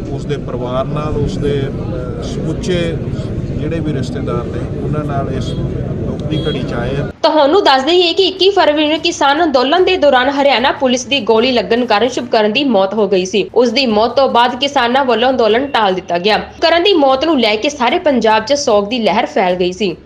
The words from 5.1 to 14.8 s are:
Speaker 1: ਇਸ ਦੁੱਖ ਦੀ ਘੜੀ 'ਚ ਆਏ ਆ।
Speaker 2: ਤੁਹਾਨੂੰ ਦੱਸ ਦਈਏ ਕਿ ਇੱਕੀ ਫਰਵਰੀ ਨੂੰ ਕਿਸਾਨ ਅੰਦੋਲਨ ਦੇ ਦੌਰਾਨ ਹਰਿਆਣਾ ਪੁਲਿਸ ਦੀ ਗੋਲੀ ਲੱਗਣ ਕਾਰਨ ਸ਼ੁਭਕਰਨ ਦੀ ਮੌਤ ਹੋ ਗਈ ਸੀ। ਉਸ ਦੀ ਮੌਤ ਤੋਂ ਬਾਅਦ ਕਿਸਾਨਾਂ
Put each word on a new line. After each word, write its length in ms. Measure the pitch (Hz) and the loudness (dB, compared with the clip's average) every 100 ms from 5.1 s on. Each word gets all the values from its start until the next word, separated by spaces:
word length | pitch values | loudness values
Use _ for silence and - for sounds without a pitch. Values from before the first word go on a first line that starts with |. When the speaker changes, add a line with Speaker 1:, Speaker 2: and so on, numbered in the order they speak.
| 170 165 | -4 -4
Speaker 1:
ਇਸ 120 | - - | -4 -4
ਦੁੱਖ 760 | - - - - - - - | -4 -4 -4 -6 -4 -6 -6
ਦੀ 200 | - 151 151 | -4 -2 -2
ਘੜੀ 160 | 147 | -4
'ਚ 100 | - | -4
ਆਏ 220 | 123 120 143 | -4 -4 -4
ਆ। 160 | 139 - | -6 -2
Speaker 2:
ਤੁਹਾਨੂੰ 400 | 311 302 277 381 | 0 2 4 4
ਦੱਸ 200 | 311 262 | 4 2
ਦਈਏ 300 | 269 359 339 | 4 2 2
ਕਿ 100 | 339 | 2
ਇੱਕੀ 260 | 359 - 359 | 0 2 2
ਫਰਵਰੀ 400 | 381 302 302 302 | 4 2 2 0
ਨੂੰ 100 | 311 | 0
ਕਿਸਾਨ 440 | 339 - 277 294 | -2 0 0 2
ਅੰਦੋਲਨ 420 | 339 247 262 349 370 | 2 2 2 2 2
ਦੇ 120 | 359 | 4
ਦੌਰਾਨ 320 | 285 254 262 | 4 4 2
ਹਰਿਆਣਾ 420 | 277 277 233 269 | 2 2 2 0
ਪੁਲਿਸ 340 | - 262 254 - | 0 0 0 -2
ਦੀ 140 | 277 | -2
ਗੋਲੀ 320 | 214 220 254 | 2 2 2
ਲੱਗਣ 340 | 240 185 233 233 | 0 0 0 2
ਕਾਰਨ 220 | 208 254 | 2 2
ਸ਼ੁਭਕਰਨ 460 | 277 240 226 208 | -2 0 2 2
ਦੀ 100 | 233 | 0
ਮੌਤ 300 | 277 202 190 | 0 2 2
ਹੋ 140 | 214 190 | 0 0
ਗਈ 180 | 185 185 | 0 0
ਸੀ। 240 | 208 170 226 | -2 0 2
ਉਸ 160 | 247 | 2
ਦੀ 140 | 247 254 | 2 2
ਮੌਤ 300 | 214 233 254 | 2 2 2
ਤੋਂ 140 | 262 | 2
ਬਾਅਦ 300 | 226 240 233 | 4 2 0
ਕਿਸਾਨਾਂ 460 | 277 277 | -2 0